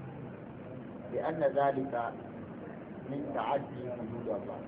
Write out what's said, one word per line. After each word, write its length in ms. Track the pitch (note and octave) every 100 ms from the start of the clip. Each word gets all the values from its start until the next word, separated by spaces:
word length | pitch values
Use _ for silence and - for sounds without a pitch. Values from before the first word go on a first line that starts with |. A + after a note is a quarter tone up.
| - - - - - - - - - - -
لأن 300 | A#2+ D#3 D#3+
ذلك 520 | C#3+ C3+ C#3 C3+ B2+ A#2+ A#2 - - - - - - - - -
من 200 | C3 C#3 D3
تعدي 560 | B2 A2 C#3 C3 B2 B2
حدود 420 | A#2+ A2 A#2 A#2
الله. 320 | G2+ - -